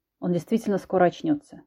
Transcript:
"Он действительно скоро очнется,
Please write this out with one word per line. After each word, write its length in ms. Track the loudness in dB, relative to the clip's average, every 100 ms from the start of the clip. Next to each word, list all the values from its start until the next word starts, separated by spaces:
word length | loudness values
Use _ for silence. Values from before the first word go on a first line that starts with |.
| _ _
"Он 140 | -4
действительно 460 | -4 -2 -4 -2 -4
скоро 260 | 0 2
очнется, 580 | 2 2 -2 -2 -4 -20